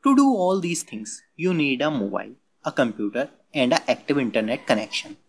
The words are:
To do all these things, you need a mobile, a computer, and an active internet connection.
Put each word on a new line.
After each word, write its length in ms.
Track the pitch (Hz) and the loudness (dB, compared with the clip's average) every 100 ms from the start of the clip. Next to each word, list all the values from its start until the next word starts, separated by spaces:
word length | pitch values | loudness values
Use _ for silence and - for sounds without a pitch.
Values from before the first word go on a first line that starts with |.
To 120 | 285 269 | 6 6
do 120 | 277 | 6
all 260 | 226 180 190 | 4 2 2
these 240 | 175 165 | 0 -4
things, 380 | - 107 107 - _ - | -6 -12 -12 -16 _ -4
you 160 | 175 | -2
need 280 | 170 143 127 | 0 0 0
a 80 | 151 | 0
mobile, 460 | 143 101 95 104 123 _ _ - | 0 -2 -4 -8 -18 _ _ -6
a 60 | |
computer, 560 | - 123 104 104 113 139 _ _ | 0 -2 -2 -4 -4 -6 _ _
and 180 | 151 123 | -2 2
an 60 | - - | 2 0
active 300 | 120 - 143 | -4 -2 -2
internet 500 | 120 110 107 123 - | 0 -2 -4 -6 -2
connection. 480 | 110 107 - 104 101 | -2 -2 -10 -10 -20